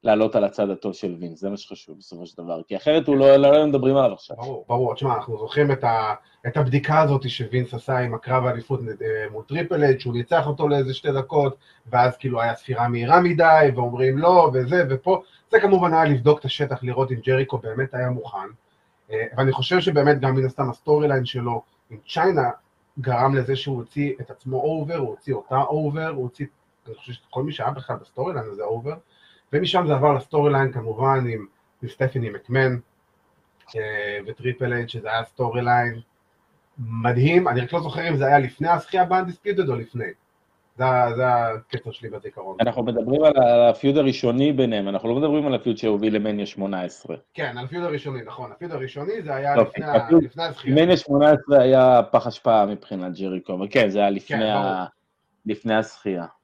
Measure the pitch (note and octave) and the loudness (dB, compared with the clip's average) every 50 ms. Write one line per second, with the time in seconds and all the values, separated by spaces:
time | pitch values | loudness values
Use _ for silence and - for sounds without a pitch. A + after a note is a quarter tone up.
0 | _ A2+ G#2+ G#2 A2 A2 - A#2+ G#2 G2 - - G#2+ G2 F#2+ - - G#2 F2+ - | _ 2 2 4 2 2 2 2 0 0 0 -2 -2 -2 -4 -4 -6 -8 -8 -6
1 | - F#2+ F2 E2+ F2+ E2+ E2 D#2 F#2+ G2 G2+ G2+ - - G2+ - - - D#2 F2 | -8 -8 -8 -8 -12 -12 -12 -10 -8 -8 -8 -10 -12 -18 -20 -20 -20 -20 -20 -20
2 | F#2+ - F#2 E2+ F2 E2+ _ - E2+ F2 E2 D#2+ E2 _ G#2 F#2+ - D3+ D3+ E3 | -20 -20 -18 -18 -18 -18 _ -16 -10 -10 -10 -10 -8 _ -10 -4 0 2 2 2
3 | C#3 D3+ C#3+ C3+ C3+ C#3 C#3 C#3 C#3 C#3 C#3+ D3+ D#3 D3+ C#3+ C#3 B2+ C3 C3+ C#3 | 2 2 4 6 8 8 8 8 8 6 6 6 4 4 2 2 2 2 4 4
4 | C3+ A#2 - - - - - A2+ A#2 C3+ C3 - - - A#2+ B2 B2+ A#2 G#2+ - | 2 2 0 -4 -14 -16 -14 -12 -10 -12 -12 -12 -6 -4 -2 -2 0 -2 -2 -4
5 | C3+ C3+ A#2+ A#2 - - A2+ G#2 A2 A2+ - D3 D3 C#3 B2+ C3 - A#2+ A#2 A2+ | -4 -4 -4 -4 -6 -8 -10 -10 -10 -4 0 0 2 2 0 0 0 0 0 0
6 | A2 G#2+ - - _ _ _ _ - A#2+ - D3+ C#3+ B2+ B2 C#3+ - - D3+ D#3 | -2 -4 -6 -8 _ _ _ _ -10 -6 -2 -2 0 0 0 -2 0 2 2 4
7 | D#3 C#3 C#3 C3 C3+ B2 A#2 - B2 A2 B2 B2+ B2 - - A2+ - - C3 B2+ | 4 4 2 -2 -2 -6 -8 -8 -8 -4 -2 -2 -2 -2 -8 -12 -6 -4 -2 -2
8 | B2 A#2+ A2+ A2 - B2 B2+ B2+ C3+ B2+ B2 A#2 A2+ _ C3+ A#2 A2+ A2 G#2+ G2 | -2 -4 -6 -8 -6 -2 -2 0 0 0 -4 -4 -6 _ -6 -6 -6 -10 -10 -8
9 | A2 A2 A2 G#2+ G#2+ G#2+ G#2+ G#2+ A2 _ C3+ E3 B2+ A#2 F3+ D#3 D3 C#3 C3 C3+ | -6 -4 -4 -4 -6 -8 -10 -12 -12 _ -6 -6 -4 -4 0 2 4 2 2 2
10 | - B2+ A#2 A#2+ A#2+ _ E3+ E3 C3+ D3 C#3+ - D3+ D3 C#3+ C#3 C3+ B2+ C3 - | -2 -6 -6 -6 -2 _ 0 0 0 -2 -4 -2 0 0 0 0 0 -2 -6 -6
11 | - D3+ C3+ C3+ C3 - - D3 C#3+ C3+ C3+ _ _ _ _ _ _ A#2 A2 - | -4 -4 -4 -4 -6 -2 0 0 0 0 -4 _ _ _ _ _ _ -2 2 2
12 | G#2+ G#2+ - - - C3 B2 A#2 A#2 A#2 A2+ - - - B2+ A#2 A#2+ A#2+ A#2+ A#2 | 2 2 0 -4 -6 -6 -4 -2 -2 -2 -4 -6 -8 -8 -4 -2 -2 -2 -2 -2
13 | A#2 A#2+ D#3+ F3+ F3+ F3 E3 D3 E3 D#3+ D#3+ D#3 D3+ C#3 B2 B2 A#2+ A#2+ A#2+ B2 | 0 4 4 4 4 2 2 4 6 6 8 6 6 4 2 0 -4 -4 -2 0
14 | C3 C3 C3+ C#3 D#3+ F3 F#3 F3+ E3 D3+ B2+ C3 B2+ B2+ F3 F3+ E3+ C3 C3+ C3 | 0 0 0 2 4 6 6 6 6 4 2 0 -2 0 0 0 0 0 -2 -4
15 | _ F3+ F#3 F#3 - _ _ _ _ _ - A3 G3+ G3 G3 F#3 F3 F3 D#3+ D#3+ | _ -2 -2 -2 -2 _ _ _ _ _ 2 4 4 6 4 4 4 2 2 2
16 | D#3+ D3+ C#3+ B2+ A#2+ D3+ D3+ D3+ - C3 - - D3 B2+ C3 - B2 B2 B2 B2 | 4 2 2 2 4 2 2 2 0 -10 -6 -4 -4 -4 -4 -6 -6 -6 -2 -2
17 | C3 B2 B2+ A#2 - C3 C3 C3 C3+ - - A#2+ - A2+ A2 B2+ C3 C3 - B2 | -2 -2 -4 -6 -2 0 0 0 0 -2 -6 -8 -8 -8 -6 -6 -6 -6 -4 -6
18 | B2+ B2+ B2 B2 - - - G2 F#2 G2 A#2+ _ _ _ _ _ _ _ _ _ | -4 -4 -4 -6 -8 -10 -10 -12 -12 -12 -16 _ _ _ _ _ _ _ _ _
19 | _ _ A2 A2 A2+ A2+ - A#2+ C3+ C3+ C3 - B2+ - F3+ F3+ - F#3+ D#3 D3+ | _ _ -6 -6 -6 -4 -2 0 0 0 0 -2 -2 0 0 0 2 2 2 4
20 | C#3 D3 D3 C3 A#2+ C3+ C3 C3 C3 B2+ - - C3+ B2+ A#2+ _ _ D3+ D3+ D3 | 4 4 2 2 2 0 0 0 -2 -2 -2 -4 -6 -6 -6 _ _ 2 2 2
21 | A#2 A2+ A2+ A#2+ B2 B2 - B2+ A#2 A#2+ A#2 A2+ - _ _ _ _ _ A2+ G#2+ | 4 2 0 0 -2 -4 -6 -6 -4 -4 -6 -6 -8 _ _ _ _ _ -20 -20
22 | _ - - D#3+ E3 F#3+ F3+ D3 B2 - - - _ _ _ _ _ _ _ D3 | _ -8 -4 0 2 2 2 2 0 0 -4 -6 _ _ _ _ _ _ _ -8
23 | B2 C3 A#2+ A#2 B2+ C3+ C#3 C3+ B2 B2 C3+ B2+ - C#3+ C3+ A#2+ A#2 _ _ C#3+ | -4 -2 0 2 2 2 2 0 0 -2 -4 -4 -4 -6 -8 -8 -8 _ _ -4
24 | C#3+ C#3+ C3 - D3 - - _ _ B2+ B2+ C3 C#3 D3+ D#3+ D#3+ D3 D3 - - | -4 -4 -4 -8 -12 -16 -16 _ _ -6 -6 -4 -2 -2 -4 -4 -6 -6 -6 -6
25 | C3+ A2+ G#2 - _ C#3+ B2+ G#2 - - C3 C3 A#2+ - D3+ D#3 D#3 D3 C#3+ D#3+ | -6 -6 -8 -12 _ -6 -6 -6 -4 -4 -2 -2 0 0 -2 -2 -2 -4 -4 -4
26 | D#3+ D#3+ D#3+ C#3 B2+ A#2+ _ _ C#3+ C3+ _ _ _ _ _ _ _ A2+ A2 - | -6 -6 -6 -6 -8 -10 _ _ -12 -12 _ _ _ _ _ _ _ -20 -20 -18
27 | - B2 B2 - _ _ - B2+ C#3 D3+ D3 - A2 B2+ C#3+ C3+ C3 - A#2 G#2 | -16 -18 -18 -18 _ _ -8 -6 -6 -6 -6 -6 -6 -6 -6 -8 -10 -10 -10 -10
28 | - _ _ B2 C3+ F3+ E3+ B2+ A2 A2 G2+ G2+ G#2+ G#2 A2+ A2+ A#2 C#3+ D#3+ - | -10 _ _ -8 -6 -6 -6 -8 -8 -10 -10 -10 -6 -6 -6 -6 -6 -10 -12 -12
29 | _ _ _ _ _ _ _ _ _ _ - D3+ F#3 F3 - F3+ E3+ D3+ D3 C3 | _ _ _ _ _ _ _ _ _ _ -4 -2 -2 0 0 0 0 2 0 2
30 | C#3 D3+ C#3+ C3+ - _ - D3+ C#3+ D3 C#3+ C3+ C3+ B2+ - A#2+ A2 A2+ G#2+ A2 | 2 2 2 0 -2 _ -2 2 2 2 2 2 0 -2 -2 -6 -8 -8 -6 -2
31 | C3 C3+ C3+ C3 B2+ A#2+ A2+ G#2+ G2+ - _ _ _ _ _ _ - A#2 - _ | 0 0 2 0 0 -2 -4 -8 -10 -16 _ _ _ _ _ _ -14 -14 -4 _
32 | C3 B2+ - B2+ A#2 G#2+ G2+ G2+ - - B2 C3+ C3 C3 B2 A#2+ - _ _ _ | -4 -2 0 0 -2 -2 -2 -12 -8 -2 0 2 2 2 0 -2 -8 _ _ _
33 | _ _ _ _ _ _ _ _ _ _ _ _ _ - - A2 G#2+ G#2+ G#2+ G#2 | _ _ _ _ _ _ _ _ _ _ _ _ _ -12 -10 -8 -8 -6 -6 -6
34 | G#2 G#2 G2+ G#2 G2 G#2+ A2 _ A#2+ B2+ B2 - C3 A#2+ A#2+ A#2 A#2 A#2 - A2+ | -6 -6 -8 -10 -10 -12 -14 _ -6 -6 -4 -4 -4 -4 -4 -6 -6 -8 -12 -12
35 | G#2 A2 A2 A2+ A2+ - _ - B2+ A#2 A2 B2 B2 A#2+ B2 B2 A#2+ A#2+ A2+ A#2 | -8 -6 -6 -6 -6 -8 _ -6 -6 -4 -4 -2 0 2 2 2 2 -2 -6 -10
36 | A#2 _ _ _ _ _ _ _ _ _ _ _ _ _ _ - A#2+ A2 A2+ A2+ | -16 _ _ _ _ _ _ _ _ _ _ _ _ _ _ -14 -12 -8 -8 -2
37 | A2+ B2 A#2+ B2 C3 D3+ E3+ F3+ - D3 A#2+ B2 B2 - E3 E3+ D3+ D3+ B2 - | -2 0 2 4 2 4 4 4 2 2 -2 -2 -4 -2 -4 -4 -4 -4 -8 -6
38 | E3 E3+ D#3 C3+ C#3 C3+ C#3+ C#3+ C3+ B2 - _ D3 E3 E3+ D#3 - - - F#3 | -4 -2 -2 0 2 4 4 4 4 0 -6 _ 0 0 0 0 0 -4 0 0
39 | F3+ F3 F#3 F#3 F#3 F3+ F3 _ _ G#3 G3 F#3+ F3 C#3+ B2 A#2 A#2 - - A#2+ | 2 2 2 -2 -2 -4 -10 _ _ -4 -2 -2 -2 -2 -2 -6 -8 -10 -10 -10
40 | G#2+ - - _ _ _ _ _ _ _ _ _ _ _ _ - C3 C3 B2+ B2+ | -10 -10 -12 _ _ _ _ _ _ _ _ _ _ _ _ -2 0 0 2 2
41 | B2 A#2+ A#2 A#2 A2 G#2+ B2 A#2+ A#2 A2+ A2 A2 - _ - A#2+ _ A#2 - - | 2 0 0 0 0 2 2 2 0 -2 -4 -8 -10 _ -10 -10 _ -12 -16 -14
42 | A#2 A2+ G#2+ G#2 - G#2 _ A2 F#2 F#2+ F#2 F#2 A2+ A#2+ A2+ B2+ A2+ B2 A2+ A2+ | -14 -14 -14 -12 -14 -16 _ -14 -14 -14 -4 -2 -2 -2 0 -4 -4 -4 -4 -4
43 | A2 A#2+ C3+ D3+ D#3 D3+ C#3+ C3+ B2 A#2+ A#2+ A#2+ A#2+ A#2+ A2+ - - C#3 C#3 D#3 | -2 0 0 4 4 4 6 6 4 6 6 6 6 6 4 4 0 2 2 4
44 | C#3+ C3+ B2 - - A#2+ A#2 C3 C#3 D3+ C#3+ C3 C3 A#2 A2+ G#2 G2 G2 G2 F#2+ | 2 2 0 0 0 0 2 2 2 2 2 2 0 0 0 -2 -2 -4 -4 -4
45 | - A2+ A#2+ C3+ D3+ D3+ D3 D#3 D3 C#3+ B2+ A2 - B2 A2 - - A2 G#2 G2+ | -2 -2 -2 0 0 0 0 0 0 0 -2 -2 -2 -4 -4 -2 0 0 0 0
46 | G#2+ A2+ G#2+ G#2+ G#2 G#2+ G#2 G#2 G2+ G2 - - G2 G2 G2 F#2 F2+ E2+ - - | 0 0 0 0 -2 -2 -4 -4 -6 -8 -8 -8 -8 -6 -6 -6 -8 -8 -12 -16
47 | _ - E2 - _ _ _ - D3 C#3 A#2+ A#2+ B2+ C3 D#3 F3 F3 E3+ D3+ C#3 | _ -14 -14 -14 _ _ _ -10 -10 -8 -8 -10 -12 -10 -10 -8 -6 -6 -6 -8
48 | - D3 C3 B2 A2+ A2 - - B2+ A#2+ - _ F3 F3 E3 C3 C3 B2+ - C#3+ | -8 -10 -12 -12 -14 -14 -16 -16 -16 -16 -16 _ -14 -12 -10 -10 -10 -10 -10 -10
49 | D3 F3+ A3 A3+ E3+ D3+ C#3 C3 C#3 C#3+ C#3+ B2 A2 - - - - D3+ C#3+ C#3 | -10 -8 -8 -8 -8 -8 -8 -4 -2 0 2 2 2 2 0 -10 -6 0 0 0
50 | - - E3 E3 C#3+ A#2+ _ D3+ E3 E3+ C#3+ - - C#3 C3 D3+ E3 F3+ F#3 D#3 | 2 6 4 4 4 2 _ -8 -8 -8 -8 -8 -4 2 4 4 6 6 4 2
51 | - D3 C#3 C#3+ D3 D3+ D3+ C#3 - - C#3+ C#3 B2 C3 C3 C3 B2+ B2+ B2+ A#2+ | 2 0 2 6 6 6 6 4 4 4 6 6 6 8 6 6 8 8 8 6
52 | A2 - - A#2 - A#2+ A2+ - _ B2 A2+ A2 G#2 G2+ G#2 G2+ - - G#2 F#2+ | 4 4 0 0 0 0 -10 -4 _ 2 4 4 4 2 -2 -8 -10 -12 -10 -8
53 | F2+ F#2 F2 F2 F#2+ F#2+ F#2 F#2 - - F#2+ F2+ G2 G2+ - C3 A#2 G2+ F#2+ G#2 | -8 -10 -8 -8 -6 -6 -6 -8 -8 -8 -8 -6 -6 -2 2 2 2 2 2 2
54 | G2+ G2+ G2+ F#2+ - - - A2 A2 G#2+ G#2 G2+ G2+ F#2+ F#2+ F#2 F#2 E2+ _ _ | 0 0 0 -2 -6 -6 -4 -2 -2 0 0 -2 -2 -2 -4 -4 -6 -10 _ _
55 | _ _ _ _ _ _ _ _ _ G#2+ G#2 - _ A#2 A2 A2 G#2+ - - - | _ _ _ _ _ _ _ _ _ -8 -8 -6 _ 0 0 0 0 -2 -10 -10
56 | _ G#2 F#2+ F2 E2+ E2+ _ _ | _ -6 -6 -6 -8 -12 _ _